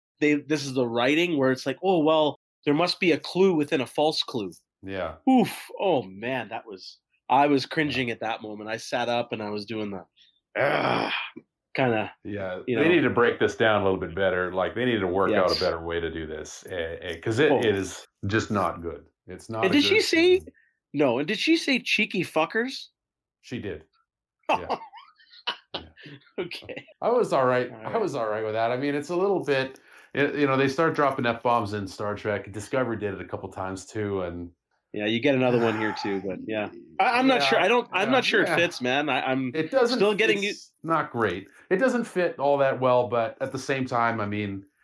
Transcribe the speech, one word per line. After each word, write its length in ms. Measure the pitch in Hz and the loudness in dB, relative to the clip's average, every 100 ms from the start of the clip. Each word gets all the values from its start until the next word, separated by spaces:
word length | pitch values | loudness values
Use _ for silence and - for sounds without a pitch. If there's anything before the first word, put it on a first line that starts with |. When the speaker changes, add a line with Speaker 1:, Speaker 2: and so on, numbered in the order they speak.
| _ - | _ 0
Speaker 1:
they, 140 | 147 | 2
this 300 | 147 139 151 | 2 0 -4
is 100 | 139 | -2
the 120 | 131 120 | -2 0
writing 480 | 117 123 151 175 151 | 2 2 2 2 2
where 140 | 131 | 2
it's 140 | 127 - | 0 -2
like, 120 | 135 | -2
"Oh, 200 | 185 180 | 2 4
well, 380 | 151 156 151 - _ _ | 4 4 2 -2 _ _
there 100 | - | 0
must 240 | 147 175 - | 2 2 2
be 140 | 185 | 2
a 60 | 143 | 2
clue 340 | - 175 190 | 0 4 4
within 260 | 165 143 156 | 4 2 0
a 60 | 120 | -2
false 340 | - 151 156 | 0 0 0
clue." 260 | - 117 95 80 _ _ | -4 -4 -6 -10 _ _
Speaker 2:
Yeah. 340 | 95 95 85 80 - | -10 -6 -6 -4 4
Speaker 1:
Oof. 380 | 262 196 - - - | 4 4 -2 -10 -4
Oh 240 | 196 147 | 0 0
man, 460 | 98 95 117 131 107 | -2 -8 -6 -6 -6
that 180 | 117 117 | -10 -12
was, 320 | 98 - - _ _ - | -16 -18 -20 _ _ 0
I 160 | 131 147 | 4 6
was 160 | 143 | 4
Speaker 2:
Yeah. 40 | - | 2
Speaker 1:
cringing 420 | - 151 127 123 | -2 -2 0 -2
at 80 | 110 | -4
that 220 | 110 113 | -6 -6
moment. 260 | 110 107 107 | -8 -10 -8
I 100 | 113 | -8
sat 300 | - 127 120 | -6 -4 -2
up 240 | 120 120 | -2 -2
and 80 | 110 | -6
I 100 | 104 | -6
was 160 | 104 104 | -6 -6
doing 240 | 113 104 | -6 -6
the, 120 | 98 85 _ - _ _ - | -8 -14 _ -20 _ _ -2
"Ugh," 520 | 135 151 - - - - - - - _ _ - | 0 2 0 0 0 -4 -8 -14 -20 _ _ 0
kinda, 360 | 131 110 98 - | 2 2 -2 -8
Speaker 2:
Yeah, 380 | 98 101 95 92 90 | -10 -8 -6 -6 -2
Speaker 1:
you 100 | 120 | 2
Speaker 2:
they 60 | |
Speaker 1:
know. 60 | 156 | 4
Speaker 2:
need 140 | 175 | 4
to 80 | 127 | 4
break 280 | 107 117 113 | 4 4 4
this 160 | 107 - | 0 2
down 260 | 113 104 | 4 4
a 20 | |
little 160 | 98 95 | 2 0
bit 160 | 85 82 | -2 0
better. 360 | 95 92 90 | 0 2 -2
Like, 220 | 92 90 | 0 -2
they 100 | 104 | 0
need 140 | 127 110 | 0 0
to 80 | 92 | 0
work 240 | 92 92 | 2 2
out 220 | 104 90 | 4 2
a 20 | |
Speaker 1:
Yes. 60 | 85 | 2
Speaker 2:
better 200 | 90 82 | 0 -2
way 200 | 85 85 | -4 -4
to 100 | 82 | -4
do 160 | 80 78 | -6 -8
this, 380 | 78 78 - - | -10 -12 -14 -10
eh, 280 | 92 82 82 | -8 -8 -8
eh, 200 | 90 82 | -10 -8
'cause 180 | - 113 | -4 2
it 140 | 147 | 4
Speaker 1:
Oh. 80 | 131 | 4
Speaker 2:
is 440 | 117 98 92 - - _ 101 | 2 0 -2 -10 -18 _ -2
just 240 | 110 107 | -2 0
not 320 | 104 87 82 | 0 -2 -4
good. 240 | 82 76 - _ - | -10 -12 -16 _ -18
It's 200 | 90 - | -18 -10
not 140 | 113 - | -4 0
Speaker 1:
And 40 | |
Speaker 2:
a 40 | |
Speaker 1:
did 100 | 285 | 2
she 120 | 285 415 | 2 2
Speaker 2:
good 40 | |
Speaker 1:
say, 360 | - 330 349 370 | 2 4 4 4
Speaker 2:
scene. 60 | - - _ _ _ | 0 -20 _ _ _
Speaker 1:
no, 260 | 143 143 120 | 0 2 2
and 80 | 151 | -2
did 100 | 214 | -2
she 180 | - 330 | 2 2
say, 220 | - 254 | 2 -2
"Cheeky 460 | - - 202 190 | 0 0 0 -2
fuckers"? 640 | 151 160 165 226 247 262 - _ _ _ _ _ | -2 0 0 0 -2 -6 -16 _ _ _ _ _
Speaker 2:
She 180 | - 120 | -12 -8
did. 240 | 98 78 - _ _ _ _ _ - | -8 -10 -14 _ _ _ _ _ -2
Speaker 1:
<laughs> 0 | |
Speaker 2:
Yeah. 280 | - - 240 - - - _ _ - - - _ | -2 -2 -8 -10 -20 -20 _ _ -16 -12 -12 _
Yeah. 100 | - - - 151 139 _ - | -14 -14 -20 -20 -20 _ -10
Speaker 1:
Okay. 480 | 180 - - - - - | -10 -10 -14 -16 -16 -6
Speaker 2:
I 80 | 202 | 0
was 220 | 240 170 | 2 2
all 140 | 156 127 | 2 4
right. 240 | 127 123 | 2 0
Speaker 1:
All 60 | - | -8
Speaker 2:
I 80 | - | -4
Speaker 1:
right. 80 | 233 | -2
Speaker 2:
was 140 | 196 | -2
all 140 | 131 110 | -2 -2
right 160 | 107 | -2
with 100 | 110 | -2
that. 160 | 110 117 | 0 0
I 40 | 127 | 0
mean, 180 | 143 | -2
it's 160 | 143 147 | -4 -4
a 60 | 175 | -2
little 280 | 196 180 | 0 0
bit, 360 | 139 135 131 - _ - - | 0 0 -2 -8 _ -20 -8
y-, 180 | - 147 | -2 0
you 140 | 143 143 | 2 2
know, 100 | 131 | 4
they 120 | 135 | 2
start 260 | 135 165 | 2 0
dropping 320 | 151 143 131 120 | 4 2 2 -2
F-bombs 480 | 113 123 120 104 | 0 2 2 0
in 120 | 104 95 | -4 -6
Star 280 | - 104 | -6 -6
Trek. 360 | 104 110 101 101 | -4 -2 -4 -4
Discovery 440 | 101 104 131 120 113 | -12 -4 -2 -2 -2
did 180 | 104 | -4
it 60 | 92 | -6
a 40 | |
couple 240 | 90 98 95 | -8 -10 -10
times 340 | - 95 95 - | -8 -8 -8 -10
too, 360 | 110 104 98 | -6 -4 -2
and 280 | 90 85 85 _ _ _ _ | -4 -6 -12 _ _ _ _
Speaker 1:
Yeah, 140 | 104 107 | -6 -2
you 140 | 117 | 0
get 140 | 143 | 2
another 240 | 131 127 120 | 2 4 4
one 180 | 117 110 | 2 0
here 160 | 110 92 | -2 -4
too, 200 | 107 98 95 | -4 -4 -4
but 120 | 90 - | -8 -6
yeah. 240 | 110 104 - - - | -6 -6 -10 -10 -2
I, 180 | 202 240 | 0 4
I'm 80 | 262 | 4
not 160 | 254 | 4
sure. 160 | - 226 | 4 4
Speaker 2:
Yeah, 60 | |
Speaker 1:
I 40 | 180 | 4
don't, 200 | 240 233 | 2 2
I'm 160 | 180 214 | -2 2
Speaker 2:
yeah, 40 | |
Speaker 1:
not 120 | 254 | 2
sure 180 | - 220 | 2 2
Speaker 2:
yeah. 100 | 175 | 2
Speaker 1:
it 20 | 160 | 2
fits, 240 | 175 - | 0 0
man. 280 | 123 135 151 | -2 0 0
I, 120 | 131 | 0
I'm 300 | 131 131 131 | 0 -2 -2
Speaker 2:
It 160 | 151 156 | -4 0
doesn't, 280 | 269 240 247 | 2 2 2
Speaker 1:
still 160 | 202 | 2
getting 280 | 202 220 208 | 2 2 2
Speaker 2:
it's 280 | 202 190 - _ | -2 -6 -12 _
Speaker 1:
you 60 | 156 | -2
Speaker 2:
not 200 | 160 143 | 0 0
great. 380 | 120 107 92 98 - - | 0 0 0 -8 -12 -2
It 60 | 185 | 2
doesn't 280 | 254 240 | 2 0
fit 340 | 214 190 175 - | -2 -2 -2 0
all 180 | 139 143 | 2 4
that 220 | 135 123 | 2 2
well, 280 | 127 123 120 | 4 4 2
but 280 | 120 113 - | 0 -2 -4
at 120 | 131 | -6
the 60 | 127 | -6
same 260 | 127 135 | -4 -2
time, 360 | 127 123 117 113 | -2 0 0 0
I 60 | 104 | -4
mean, 380 | 104 104 98 98 _ | -4 -4 -6 -12 _